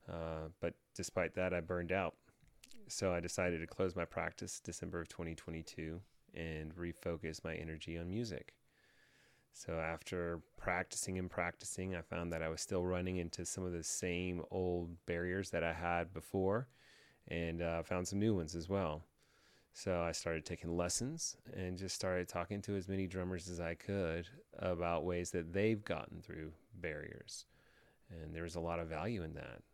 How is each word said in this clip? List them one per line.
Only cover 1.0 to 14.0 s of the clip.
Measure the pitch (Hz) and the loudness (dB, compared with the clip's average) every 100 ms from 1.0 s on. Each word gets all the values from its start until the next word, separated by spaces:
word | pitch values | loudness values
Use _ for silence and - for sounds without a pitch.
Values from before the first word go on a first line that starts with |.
| 90 - 82 | -2 2 2
that, | - 92 | 2 2
I | 87 | 2
burned | 85 87 85 | 2 0 4
out. | 92 87 - - _ - - - - - | 2 2 -2 -20 _ -20 -20 -16 -14 -8
So | - 95 | 2 4
I | 87 | 4
decided | 85 - 90 85 | 2 2 2 2
to | 82 | -2
close | - 95 | 2 2
my | 90 85 | 2 -2
practice | - 82 - 92 - | 0 -2 -2 -8 -6
December | - 85 85 85 | -8 -6 -4 -4
of | 82 | -4
twenty | - 82 | -4 -4
twenty-two | 82 - 82 80 - 80 85 - - _ | -4 -6 -6 -6 -6 -4 -6 -10 -20 _
and | - 82 78 78 | -6 -4 -4 -6
refocus | 87 87 82 87 82 82 78 | -4 -4 -2 -2 -2 -2 -4
my | 82 | -4
energy | 80 80 78 - 82 | -4 -4 -6 -4 -4
on | 87 | -2
music. | 101 117 73 - - _ _ _ - - - - _ _ | -2 -2 -4 -8 -20 _ _ _ -20 -20 -20 -20 _ _
So | - - | -12 -4
after | 82 80 82 - 90 85 85 - - | -2 0 -2 -4 -2 0 -2 -6 -4
practicing | - 90 92 - - 92 | 0 0 0 -4 -2 -2
and | 90 | -2
practicing, | - 87 - - - 92 90 | 0 -2 -2 -8 -4 -2 -2
I | |
found | 82 87 85 | -4 -2 -2
that | 82 | 0
I | 80 | 0
was | 78 | -2
still | - 92 90 | 0 2 4
running | 90 92 90 | 2 2 0
into | 85 - | 0 -4
some | 87 - | -4 -2
of | 92 | -2
the | 85 | -2
same | 80 - | -2 0